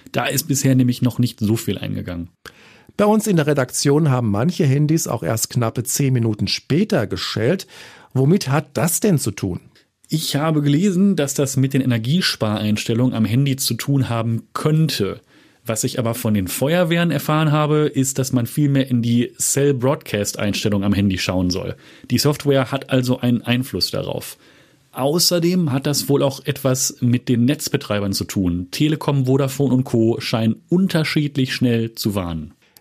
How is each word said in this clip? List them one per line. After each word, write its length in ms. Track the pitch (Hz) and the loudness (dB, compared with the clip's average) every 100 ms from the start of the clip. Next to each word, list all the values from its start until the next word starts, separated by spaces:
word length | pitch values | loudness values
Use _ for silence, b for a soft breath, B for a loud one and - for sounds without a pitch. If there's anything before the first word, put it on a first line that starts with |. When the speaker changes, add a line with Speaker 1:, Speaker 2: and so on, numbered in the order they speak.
| B | B
Speaker 1:
Da 140 | - 123 | -4 -2
ist 180 | 143 | -4
bisher 320 | - 131 135 131 | -2 0 2 4
nämlich 260 | 123 120 | 2 2
noch 160 | 123 - | -2 0
nicht 220 | 123 - | -2 0
so 160 | 107 113 | 0 0
viel 240 | - 98 | -2 -6
eingegangen. 500 | 101 98 95 87 85 _ - B B B B - | -6 -8 -8 -10 -12 _ -20 B B B B 0
Speaker 2:
Bei 100 | 208 | 2
uns 200 | 220 214 | 2 4
in 120 | 170 | 2
der 100 | 147 | 2
Redaktion 640 | 139 127 - 143 147 160 | 2 0 0 2 4 4
haben 180 | 127 117 | 2 0
manche 360 | 101 156 - 147 | 0 0 2 2
Handys 420 | 143 151 160 - | 2 2 0 0
auch 160 | 113 | -4
erst 260 | - 113 - | -2 -2 -2
knappe 320 | 131 113 123 | -2 -2 -2
zehn 320 | - - 139 | -6 0 2
Minuten 340 | 127 113 104 95 | 2 0 0 -2
später 600 | - - 143 214 170 98 | -4 -2 0 2 0 -2
geschellt. 580 | 95 - - 117 190 - B B B B | -6 -6 -2 0 0 -6 B B B B
Womit 360 | 131 135 202 135 | 0 2 2 2
hat 180 | 147 143 | -2 -2
das 260 | - 165 - | -4 -2 0
denn 180 | 214 151 | 2 2
zu 140 | - | 0
tun? 300 | 98 98 90 - b b _ - | -4 -6 -6 -10 b b _ -6
Speaker 1:
Ich 260 | 156 - 139 | -4 -2 -2
habe 260 | 160 156 | 0 0
gelesen, 540 | 143 147 202 180 202 160 | 2 2 2 2 2 2
dass 180 | 135 | 0
das 240 | - 135 135 | 0 0 2
mit 160 | 135 | 2
den 80 | 139 | 2
Energiespareinstellungen 1300 | 131 117 117 180 - - 107 107 107 107 - 113 127 113 | 2 0 0 0 0 -2 -2 0 0 -2 0 2 2 2
am 100 | 101 | 2
Handy 300 | 123 143 131 | 2 0 0
zu 180 | - | -4
tun 360 | 113 - 139 120 | -4 0 0 0
haben 340 | 117 117 113 - | -2 -2 -4 -6
könnte. 680 | - 156 156 156 - 95 - b b b b | -4 0 2 2 0 -4 -4 b b b b
Was 200 | - 110 | -6 -2
ich 160 | 127 - | -2 -2
aber 160 | 117 117 | -4 -2
von 180 | 113 | 0
den 140 | 104 90 | 0 0
Feuerwehren 640 | - 135 175 170 170 175 | -2 0 2 2 2 0
erfahren 400 | 143 - 156 156 | 0 0 2 2
habe, 300 | 151 151 151 | 2 2 2
ist, 360 | 151 135 131 - | 2 0 0 0
dass 160 | 131 | 0
man 140 | 127 120 | 0 0
viel 200 | - 147 | 0 2
mehr 220 | 139 131 | 2 2
in 140 | 123 | 0
die 280 | 117 120 120 - | 2 2 0 -4
Cell-Broadcast-Einstellung 1500 | - 139 143 131 127 156 - 104 101 - 104 98 110 101 | -2 2 2 2 0 -2 -4 -4 -4 -4 -4 -2 0 0
am 80 | 101 | 0
Handy 280 | 98 101 92 | 2 0 0
schauen 320 | - 92 92 | -2 -2 -2
soll. 240 | 90 87 - B B B | -2 -6 -10 B B B
Die 80 | 123 | 0
Software 540 | 143 143 143 135 123 | 0 0 0 0 0
hat 180 | 139 - | -4 -2
also 300 | 131 123 123 | -2 0 0
einen 240 | 123 120 | 0 0
Einfluss 480 | - 123 131 90 - | 0 -2 -2 -4 -4
darauf. 480 | 98 - - - - b b b b _ | -4 -6 -8 -10 -18 b b b b _
Außerdem 800 | - 139 170 - 175 170 185 156 | -4 0 2 2 2 2 2 0
hat 140 | 135 147 | 0 0
das 240 | 139 - | -2 2
wohl 140 | 139 | 2
auch 200 | 139 - - | 2 -2 -8
etwas 500 | 131 131 131 - - | -4 0 0 -2 -2
mit 280 | 123 123 - | 0 0 0
den 160 | 120 123 | 2 2
Netzbetreibern 680 | 151 - 135 - 104 101 | 0 -2 -4 -2 -4 -2
zu 120 | 101 | -4
tun. 460 | - 104 92 87 90 | -4 -2 0 -2 -6
Telekom, 560 | - 151 156 - 139 127 | -2 0 0 0 0 2
Vodafone 440 | 135 135 - 139 | 2 0 0 0
und 120 | 127 | 2
Co. 360 | 131 117 113 117 | 2 2 2 0
scheinen 440 | - 117 113 - - | -2 0 0 -2 0
unterschiedlich 840 | 180 190 165 151 156 143 143 131 | 0 2 0 0 0 -2 -2 -2
schnell 400 | - 127 117 113 | 0 0 0 -2
zu 220 | - 110 101 | -4 -4 -2
warnen. 400 | 87 82 76 _ b b | -4 -6 -10 _ b b